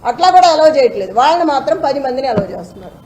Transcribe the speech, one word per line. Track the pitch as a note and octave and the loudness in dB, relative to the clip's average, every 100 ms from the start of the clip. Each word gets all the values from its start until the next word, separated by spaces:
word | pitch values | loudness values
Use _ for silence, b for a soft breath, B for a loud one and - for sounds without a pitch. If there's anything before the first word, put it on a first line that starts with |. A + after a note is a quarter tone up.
| A#3 | -6
అట్లా | A#3+ F#4 F4+ | 0 4 4
కూడా | F4+ | 4
అలౌ | D#4+ D#4 D4+ | 4 2 4
చేయట్లేదు. | B3 G#3 F#3 G3+ | 0 -2 -4 0
వాళ్ళని | C#4 F4 D#4+ | 0 2 0
మాత్రం | C#4 C#4 D#4+ C#4+ | -2 -2 -2 -2
పది | C#4 C4+ | -4 -4
మందిని | B3+ C4+ | -4 -4
అలౌ | G#3 F#3 | -4 -6
చేస్తున్నారు. | F3+ F3 G3 F#3 - | -12 -16 -20 -20 -20